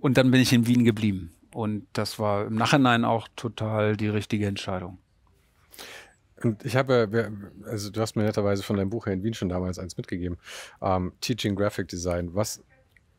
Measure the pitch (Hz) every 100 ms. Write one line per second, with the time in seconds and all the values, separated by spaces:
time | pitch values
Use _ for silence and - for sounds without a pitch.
0 | 147 127 127 127 123 123 113 120 117 110
1 | 110 95 85 - _ - 107 104 - -
2 | 104 - 107 101 107 110 117 151 127 120
3 | 117 113 - - 117 - 107 107 107 104
4 | 107 104 101 107 101 98 - 92 92 92
5 | _ _ _ _ _ _ _ - - -
6 | - _ _ _ 120 104 123 131 135 123
7 | 107 113 101 104 101 - - 110 101 104
8 | 113 - 107 107 101 101 - 104 95 113
9 | 107 95 104 113 95 90 90 87 92 -
10 | - 90 87 87 - - - - 98 92
11 | 90 - - 123 113 98 101 - 92 90
12 | 87 87 87 87 107 - _ _ _ _
13 | _